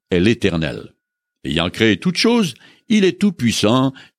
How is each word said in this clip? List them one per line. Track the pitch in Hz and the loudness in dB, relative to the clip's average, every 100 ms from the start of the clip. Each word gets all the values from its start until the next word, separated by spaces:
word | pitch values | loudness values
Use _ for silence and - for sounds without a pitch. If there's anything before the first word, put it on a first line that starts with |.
| - | -2
est | 87 | 2
l'Éternel. | 98 113 98 82 76 58 - _ _ _ _ _ 67 | 2 2 0 -2 -4 -8 -14 _ _ _ _ _ -6
Ayant | 78 87 | -4 -4
créé | - 113 95 | 0 0 2
toutes | 92 - | -2 0
choses, | 220 240 180 - - _ - | 0 0 -2 -6 -20 _ -2
il | 214 190 | 2 2
est | 175 | 0
tout-puissant | 202 175 120 - 104 127 135 131 - | -2 0 -2 0 0 2 0 -4 -16